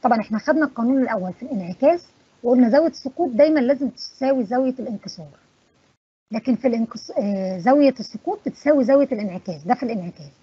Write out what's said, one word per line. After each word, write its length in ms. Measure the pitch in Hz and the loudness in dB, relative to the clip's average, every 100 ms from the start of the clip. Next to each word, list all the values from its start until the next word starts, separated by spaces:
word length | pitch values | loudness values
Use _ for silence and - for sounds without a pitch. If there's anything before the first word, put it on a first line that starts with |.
طبعا 180 | 254 226 | 2 2
احنا 180 | 202 214 | 0 -4
خدنا 260 | - 311 294 | 0 0 0
القانون 360 | - 233 269 | 0 0 2
الأول 300 | 254 220 185 | 0 -2 -6
في 100 | 180 | -8
الانعكاس 640 | 254 247 170 - 269 349 - _ _ _ | -8 -8 -8 0 2 2 -2 _ _ _
وقلنا 260 | 233 247 247 | 2 4 6
زاوية 200 | 262 320 | 6 2
السقوط 400 | - 269 - 330 | -2 -12 -4 -4
دايما 300 | 226 320 311 | -2 -2 0
لازم 280 | 240 277 269 | 0 -2 -2
تساوي 560 | - - _ 269 269 | -8 -20 _ -2 -2
زاوية 300 | 208 247 262 254 | -2 -2 -2 -4
الانكسار، 500 | 220 208 185 - 151 139 _ _ _ _ _ _ _ _ _ | -8 -10 -12 -16 -20 -20 _ _ _ _ _ _ _ _ _
لكن 240 | 220 - 233 | -8 -2 0
في 120 | 262 | 0
الانكس-، 500 | 233 226 - - - | 0 -4 -8 -10 -4
آه، 400 | 202 196 190 185 | -2 -2 -4 -4
زاوية 360 | 170 285 277 254 | 2 6 4 2
السقوط 380 | 220 220 - 415 - | -8 -10 -8 -6 -6
بتساوي 380 | - 285 294 | -6 2 2
زاوية 240 | 233 277 277 | 6 4 4
الانعكاس، 520 | 226 208 180 - 156 | 0 -4 -8 -10 -12
ده 100 | 156 | -2
في 80 | 247 | -2
الانعكاس. 480 | 247 220 175 - 147 _ | -2 -6 -8 -12 -20 _